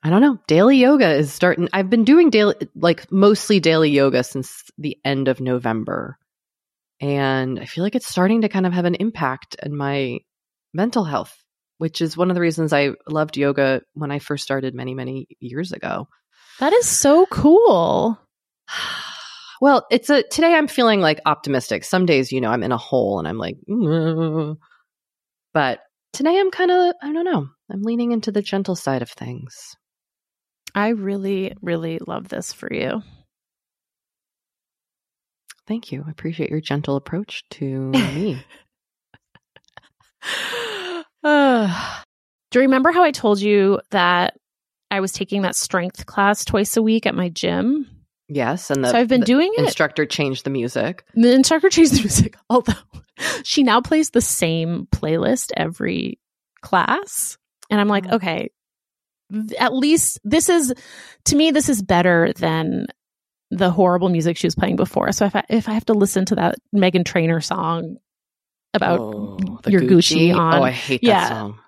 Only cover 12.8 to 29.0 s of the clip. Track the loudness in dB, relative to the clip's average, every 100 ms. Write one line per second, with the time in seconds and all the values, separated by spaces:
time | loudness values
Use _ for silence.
12.8 | 0 -2 -8 -4 -4 0 -2 0 0 -2
13.8 | _ -12 -8 -8 -8 -8 -4 -6 -6 -8
14.8 | -10 -10 -10 -10 -14 _ -14 -10 -10 -8
15.8 | -6 -8 -10 _ _ _ _ -4 2 2
16.8 | 2 0 4 6 4 4 6 8 8 4
17.8 | 2 0 0 -4 _ _ _ _ _ -12
18.8 | -10 -12 -14 -16 -20 -20 -20 0 2 2
19.8 | 2 -2 2 0 0 0 2 4 0 0
20.8 | 2 4 2 0 -2 -2 -2 -4 -2 -6
21.8 | -2 0 2 2 2 -2 -2 -2 -2 -4
22.8 | -2 0 0 -2 -4 -6 -8 -10 -8 -4
23.8 | 0 0 -2 -2 -4 -4 -6 -10 _ _
24.8 | _ _ _ _ _ _ _ -2 -2 -2
25.8 | _ _ _ -4 0 2 0 0 2 4
26.8 | 2 0 -6 -4 -2 -2 -4 _ _ -8
27.8 | -4 -2 -2 -2 -2 -4 -4 -4 -4 -4
28.8 | -4 -4